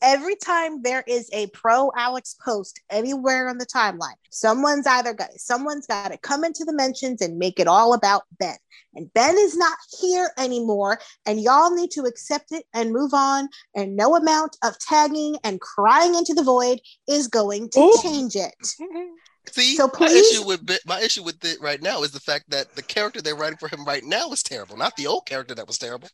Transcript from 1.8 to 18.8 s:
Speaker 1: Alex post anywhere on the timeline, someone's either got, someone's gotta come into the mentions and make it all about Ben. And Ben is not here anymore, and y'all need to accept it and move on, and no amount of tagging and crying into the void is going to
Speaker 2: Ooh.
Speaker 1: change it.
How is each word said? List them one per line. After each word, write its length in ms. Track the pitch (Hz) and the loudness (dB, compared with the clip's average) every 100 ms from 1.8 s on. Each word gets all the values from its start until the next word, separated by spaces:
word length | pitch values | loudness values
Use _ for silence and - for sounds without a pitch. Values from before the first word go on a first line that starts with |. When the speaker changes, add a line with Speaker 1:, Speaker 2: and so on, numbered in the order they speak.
| 277 247 | 2 -2
Speaker 1:
Alex 400 | 240 254 - - | -4 -6 -10 -12
post 380 | - 208 190 - - | -6 -6 -6 -16 -8
anywhere 580 | 208 240 277 262 262 254 | -4 -4 -2 -2 0 -2
on 120 | 247 | -6
the 60 | 247 | -6
timeline, 480 | 254 214 175 151 - _ | -2 -2 -2 -10 -12 _
someone's 560 | - 220 240 294 285 269 | -2 0 2 2 2 2
either 260 | 254 240 | 2 0
got, 180 | 214 185 | -6 -10
someone's 520 | - - 240 285 294 - | -12 -6 -4 -4 -8 -6
gotta 320 | 202 196 - | -6 -6 -10
come 260 | - 285 | -4 -2
into 220 | 330 311 320 | -2 -4 -4
the 80 | |
mentions 480 | 302 262 254 262 240 | -2 -2 -2 -6 -2
and 160 | 175 165 | -4 -2
make 220 | 180 180 | -2 2
it 80 | 170 | 4
all 260 | 185 233 | 6 6
about 300 | 240 202 202 - - | 4 2 0 -2 -8
Ben. 180 | 175 - _ - _ - | -8 -8 _ -20 _ -18
And 180 | 165 | -2
Ben 240 | 220 262 370 | 2 4 4
is 180 | 403 330 | 4 2
not 220 | 330 320 - - | 0 -2 -10 -6
here 300 | 370 359 349 - | -2 0 -2 -4
anymore, 600 | 262 247 226 202 196 226 - _ - | -4 -2 -2 -2 -2 -4 -8 _ -6
and 120 | 214 | -2
y'all 300 | 220 277 339 349 | 4 4 4 2
need 160 | 349 | -2
to 100 | 302 247 | -4 -6
accept 460 | 240 - 294 - | -6 -6 -6 -6
it 140 | 320 - | -12 -8
and 180 | 226 226 | -4 -2
move 220 | 233 285 | -2 0
on, 340 | 277 269 277 277 - _ - | 2 2 0 -4 -10 _ -8
and 200 | 196 196 | -4 2
no 200 | 233 330 | 4 4
amount 420 | 311 311 311 - | 4 2 0 -4
of 160 | 226 - | -6 -6
tagging 580 | - 302 302 302 302 302 | 0 2 2 0 -4 -4
and 180 | 220 185 | -6 -6
crying 540 | - - 208 277 349 349 | -6 0 4 6 4 2
into 180 | 339 | 0
the 100 | 311 | 0
void 360 | 262 247 247 254 - _ - | 2 2 2 -2 -6 _ -4
is 200 | 294 247 | -2 0
going 420 | 226 202 208 226 | 0 0 -4 0
to 100 | 269 | 6
Speaker 2:
Ooh. 180 | 330 453 | 8 8
Speaker 1:
change 340 | 349 294 247 196 | 4 -2 -4 -4
it. 200 | 175 - - - | -6 -8 -12 -10